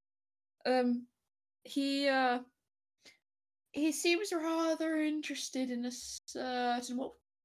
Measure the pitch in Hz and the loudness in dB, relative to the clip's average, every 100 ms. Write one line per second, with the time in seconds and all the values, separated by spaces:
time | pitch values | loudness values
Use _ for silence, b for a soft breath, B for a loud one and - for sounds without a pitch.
0 | _ _ _ _ _ _ - 254 247 240 | _ _ _ _ _ _ 0 4 4 2
1 | 247 _ _ _ _ _ - - 277 277 | -4 _ _ _ _ _ -6 -2 2 2
2 | 277 269 262 247 254 _ _ _ _ _ | 4 4 4 2 -4 _ _ _ _ _
3 | B B _ _ _ _ _ - 311 294 | B B _ _ _ _ _ -2 0 2
4 | 349 349 403 349 320 330 330 320 320 311 | 2 2 0 -2 0 0 2 2 0 2
5 | 302 302 302 285 - 262 262 247 240 247 | 0 0 -4 -6 -6 -4 -2 -2 -4 -8
6 | - - - - 254 247 247 240 247 247 | -10 -12 -10 -6 -4 0 0 0 -2 -4
7 | 269 - _ _ | -6 -8 _ _